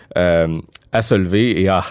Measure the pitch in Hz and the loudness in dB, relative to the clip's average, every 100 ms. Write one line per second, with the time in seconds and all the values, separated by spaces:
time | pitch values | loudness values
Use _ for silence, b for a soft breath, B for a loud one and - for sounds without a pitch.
0 | B - 90 85 82 80 - - _ 113 | B -2 0 2 0 -4 -10 -20 _ -2
1 | 110 104 92 98 120 90 95 92 - | 0 0 2 0 0 0 0 0 -2